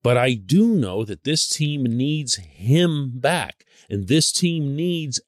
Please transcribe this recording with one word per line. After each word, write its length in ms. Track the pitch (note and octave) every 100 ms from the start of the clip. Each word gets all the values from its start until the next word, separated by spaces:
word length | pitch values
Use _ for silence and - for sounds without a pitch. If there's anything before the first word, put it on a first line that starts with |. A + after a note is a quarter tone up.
But 160 | A#2+ B2
I 160 | C3
do 340 | A#2 F#2 F3+ A#3 G#3
know 300 | G2+ F#2+ A2
that 180 | F2+
this 240 | C3+ D#3 -
team 360 | - D3+ D3
needs 520 | B2+ A#2 C#3 D3+ C3 -
him 840 | E2 C#2+ G#2 D#3 F3 D3+ C3+ B2
back, 460 | C3+ F3 F2+ - _ _ _
and 180 | G2+ F#2+
this 240 | D#3 -
team 440 | - F3 E3 C#3+ C#3+
needs 460 | F3 E3+ D3+ B2